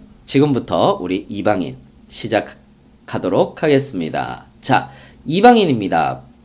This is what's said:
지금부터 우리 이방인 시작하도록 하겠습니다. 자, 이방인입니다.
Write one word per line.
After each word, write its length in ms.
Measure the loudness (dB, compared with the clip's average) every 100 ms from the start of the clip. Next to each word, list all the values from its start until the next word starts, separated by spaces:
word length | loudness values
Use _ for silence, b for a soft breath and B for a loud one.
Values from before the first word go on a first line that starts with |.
| -16 -16
지금부터 760 | -2 2 2 0 -2 0 0 0
우리 240 | -4 -6 -6
이방인 480 | -4 -2 -2 -4 -10 -20 -20 -14
시작하도록 1500 | -10 -2 -2 -2 -12 _ _ _ _ -10 -6 -2 0 0 -2
하겠습니다. 840 | 2 2 0 -6 -6 -6 -6 -10 -16 -8
자, 280 | 0 0 -2 B B B -6
이방인입니다. 960 | 4 6 6 4 0 0 0 0 -4 -12 _